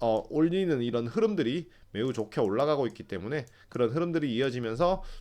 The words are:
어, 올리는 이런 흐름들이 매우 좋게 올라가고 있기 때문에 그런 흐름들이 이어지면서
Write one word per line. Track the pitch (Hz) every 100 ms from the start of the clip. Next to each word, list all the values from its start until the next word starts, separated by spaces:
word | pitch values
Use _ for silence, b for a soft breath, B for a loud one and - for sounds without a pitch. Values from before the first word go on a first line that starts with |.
어, | 117 110 -
올리는 | 151 165 185 190 139
이런 | 120 117 120
흐름들이 | 147 220 196 117 156 160 b -
매우 | 104 127
좋게 | 127 104 -
올라가고 | 107 107 147 147 123
있기 | 113
때문에 | 113 95 98 151 123 b -
그런 | 123 120
흐름들이 | 139 175 160 147
이어지면서 | 113 135 123 117 113 175 185 B B